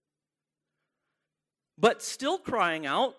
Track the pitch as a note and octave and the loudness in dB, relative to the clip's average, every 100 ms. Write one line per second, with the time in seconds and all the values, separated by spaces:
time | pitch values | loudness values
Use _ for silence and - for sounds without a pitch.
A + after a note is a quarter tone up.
0 | _ _ _ _ _ _ _ _ _ _ | _ _ _ _ _ _ _ _ _ _
1 | _ _ _ _ _ _ _ - G3 - | _ _ _ _ _ _ _ 2 2 2
2 | - - C4+ F#4 - A#3 F3+ D#3+ D3 D#3 | -4 -6 -2 -4 -2 -2 0 0 -2 0
3 | B3+ | 0